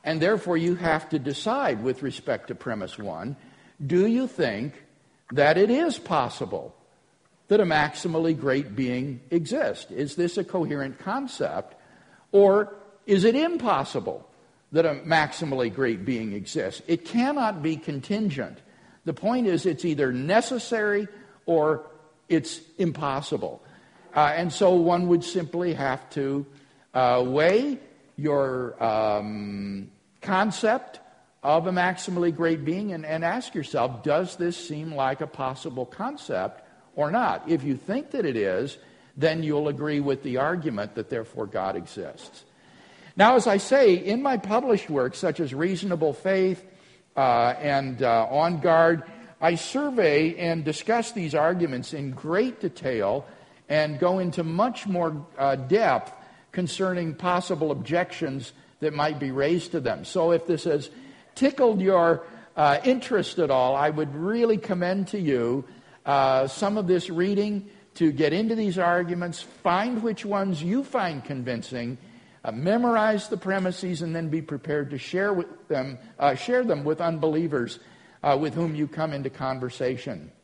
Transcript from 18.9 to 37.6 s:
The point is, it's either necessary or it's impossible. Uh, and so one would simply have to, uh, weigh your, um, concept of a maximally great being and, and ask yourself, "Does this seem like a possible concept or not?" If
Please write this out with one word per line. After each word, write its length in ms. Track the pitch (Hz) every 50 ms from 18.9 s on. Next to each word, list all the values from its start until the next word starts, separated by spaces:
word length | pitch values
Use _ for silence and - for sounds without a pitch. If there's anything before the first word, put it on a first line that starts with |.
| _ _ _
The 100 | 165 156
point 340 | - - 208 240 254 240 196
is, 180 | 175 151 -
it's 180 | 185 156 - -
either 280 | 175 151 139 147 131
necessary 960 | 123 123 135 156 196 226 - - 262 233 - - 233 220 214 208 202 202 214 196 - - - - - _ _
or 420 | - 170 160 151 156 156 - - - - - - _ _ _ _ -
it's 320 | 175 160 127 - - - - _ _ -
impossible. 840 | 190 170 127 131 151 143 135 139 139 - 151 110 92 78 - - - - - - _ _ _ - - - -
Uh, 180 | 147 151 147 151
and 160 | 170 175 175
so 240 | - - 202 180 185
one 320 | 175 165 170 175 175 180 175
would 160 | 175 170 175
simply 500 | - - 185 165 - - 170 180 175 160
have 340 | - 139 135 131 135 - -
to, 360 | - 147 139 135 139 139 139 139 - - _ _ _ _ _ _ -
uh, 300 | 127 127 120 123 123 123
weigh 540 | 127 131 147 156 170 196 226 269 294 269 - - - - _ _ _ _
your, 640 | - 143 151 143 143 139 131 127 127 123 120 - -
um, 1120 | 113 113 107 110 110 107 104 104 104 107 107 107 104 101 101 101 101 101 98 98 95 - _ _ _ _ _ _
concept 760 | - - 190 185 208 220 175 - - 214 233 262 - - - - - - _ _ _ _ _ _
of 240 | - 143 151 165 165
a 60 | 185
maximally 600 | 185 180 175 185 185 - - - 180 175 175 175
great 320 | 156 175 175 165 165 151 139
being 280 | 151 165 190 214 208
and, 120 | 180 160 156
and 200 | 151 160 160 170
ask 320 | 170 190 247 240 - -
yourself, 480 | 160 143 - - 135 120 131 127 113 -
"Does 320 | 151 147 165 185 180 -
this 200 | - 175 175 175
seem 380 | - - - 160 151 156 160 156
like 260 | 139 135 131 139 139
a 60 | 156
possible 600 | 139 - - 135 131 131 131 - 160 120 131 123
concept 760 | - - - 110 262 302 285 - - 127 92 95 104 - - - - - _ _ _ _
or 160 | - 147 147
not?" 320 | 180 240 247 - - - - 156
If 160 | 165 156